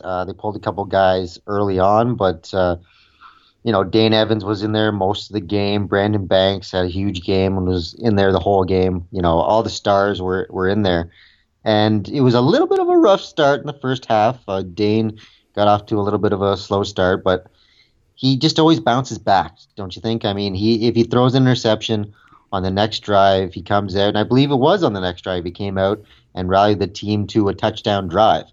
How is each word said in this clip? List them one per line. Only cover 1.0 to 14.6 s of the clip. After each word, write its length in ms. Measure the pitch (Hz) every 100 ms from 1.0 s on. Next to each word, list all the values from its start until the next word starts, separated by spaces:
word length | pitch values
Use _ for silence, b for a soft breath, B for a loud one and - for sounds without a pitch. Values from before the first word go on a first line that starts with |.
| 95 92 87 - -
early 320 | 101 101 92
on, 340 | 95 107 120
but, 400 | 117 95 85 -
uh, 220 | 95 90 85 b b b b b b b _
you 80 | 117
know, 100 | 98
Dane 320 | 92 110 110
Evans 300 | 110 107 110
was 180 | 95 104
in 80 | 107
there 220 | 107 107
most 380 | 104 95 101 -
of 40 |
the 60 | 104
game. 480 | 87 104 101 104 90
Brandon 380 | 98 104 104 92
Banks 440 | 95 95 95 -
had 140 | 95
a 40 | 90
huge 340 | 92 101 90
game 360 | 92 95 95 95
and 80 | 92
was 280 | 90 82
in 200 | - 117
there 160 | 101 98
the 80 | 92
whole 260 | 101 98
game. 440 | 92 95 92 92 90
You 100 | 95
know, 180 | 85 82
all 260 | - 110
the 40 | 113
stars 540 | - 107 98 101 92
were, 240 | 92 92 -
were 200 | 95 92
in 140 | 107
there. 280 | 98 85 85 b b b b _
And 460 | 110 107 107 107 95
it 140 | 143
was 120 | 127
a 60 | 120
little 260 | 131 254 359
bit 120 | 392
of 100 | 349
a 80 | 349
rough 240 | 320 190
start 400 | - - 143 143
in 60 | 147
the 120 | 147
first 240 | 127 127 -
half. 320 | 110 110 127 -
Uh, 140 | 95